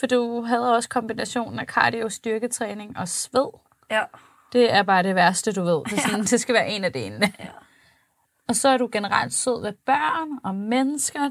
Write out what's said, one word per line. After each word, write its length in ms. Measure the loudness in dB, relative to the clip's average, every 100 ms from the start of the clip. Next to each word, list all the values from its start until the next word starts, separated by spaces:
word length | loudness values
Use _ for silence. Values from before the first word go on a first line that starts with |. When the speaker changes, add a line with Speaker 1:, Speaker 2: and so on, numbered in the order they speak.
Speaker 1:
for 60 | 0
du 340 | 2 0 -4
havde 340 | 0 0 4 2
også 120 | 2
kombinationen 720 | -4 -4 -6 -4 -4 -6 -8
af 80 | -4
cardio, 420 | 2 2 2 -6
styrketræning 880 | -6 -4 -2 -4 -4 -6 -8 -12 -10
og 100 | -6
sved. 380 | -6 0 0 0 -6 _ _ _
Speaker 2:
Ja. 140 | -2 -2 -10 _ _ _
Speaker 1:
Det 200 | 4 6
er 100 | 6
bare 200 | 4 4
det 120 | 4
værste, 380 | 4 4 4 -2
du 100 | 0
ved. 200 | 0 0
Det 80 | 0
er 80 | -2
sådan, 160 | 0 0
Speaker 2:
Ja. 40 |
Speaker 1:
det 160 | 2 0
skal 140 | 2
være 140 | 2 2
en 160 | -2
af 80 | -4
delene. 400 | -4 -8 -2 -2 -2
Speaker 2:
Ja. 100 | -16 -18 -20 _ _ _ _ _ _ _ -4
Speaker 1:
Og 80 | 0
så 120 | 2
er 80 | 2
du 120 | 0
generelt 400 | -4 -2 -2 -2
sød 280 | -2 -2 -2
ved 100 | -6
børn 680 | -8 -2 0 0 -2 -4 -6
og 100 | -6
mennesker. 720 | -6 -2 0 0 -2 -6 -4 -4